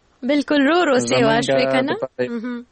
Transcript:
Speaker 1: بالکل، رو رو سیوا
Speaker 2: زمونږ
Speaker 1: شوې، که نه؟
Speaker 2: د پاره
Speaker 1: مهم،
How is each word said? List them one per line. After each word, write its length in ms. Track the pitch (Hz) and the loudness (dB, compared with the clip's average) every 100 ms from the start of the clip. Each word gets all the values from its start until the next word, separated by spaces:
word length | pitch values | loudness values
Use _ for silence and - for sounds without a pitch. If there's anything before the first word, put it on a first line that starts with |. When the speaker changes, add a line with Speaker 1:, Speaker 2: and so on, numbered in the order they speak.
| _ - | _ -10
Speaker 1:
بالکل، 320 | 247 294 - 294 | -2 -2 2 2
رو 240 | 269 349 330 | 2 2 2
رو 140 | 254 | 0
سیوا 400 | 240 254 226 226 | 0 2 2 2
Speaker 2:
زمونږ 20 | |
Speaker 1:
شوې، 300 | 247 269 262 | 2 0 2
که 100 | 262 | 0
نه؟ 120 | 269 | -2
Speaker 2:
د 40 | 392 | -4
پاره 280 | - - 247 | -6 -6 -6
Speaker 1:
مهم، 360 | 233 240 240 240 | -6 -8 -10 -12